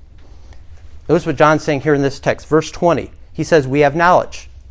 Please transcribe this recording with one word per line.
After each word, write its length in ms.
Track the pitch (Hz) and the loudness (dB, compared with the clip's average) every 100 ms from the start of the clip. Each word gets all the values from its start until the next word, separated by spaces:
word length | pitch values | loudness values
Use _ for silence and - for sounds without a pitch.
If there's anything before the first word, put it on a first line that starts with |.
| - - - - - - - - - - - | -20 -20 -20 -20 -20 -20 -18 -20 -18 -10 -2
Notice 180 | 160 165 | -2 0
what 100 | 139 | 2
John's 260 | 151 156 | 2 2
saying 200 | - 139 | 0 -2
here 120 | 147 | 0
in 80 | 143 | 0
this 180 | 139 - | 0 -2
text. 260 | 139 110 - | -4 -4 0
Verse 240 | 156 156 | 0 0
twenty, 400 | - 151 135 - - - | -2 0 0 -4 -14 -12
he 120 | - | -8
says, 240 | 151 165 131 | 0 2 2
"We 120 | 143 | 2
have 160 | 143 156 | 2 2
knowledge." 520 | 175 151 - - - - - | 4 4 0 -8 -18 -20 -8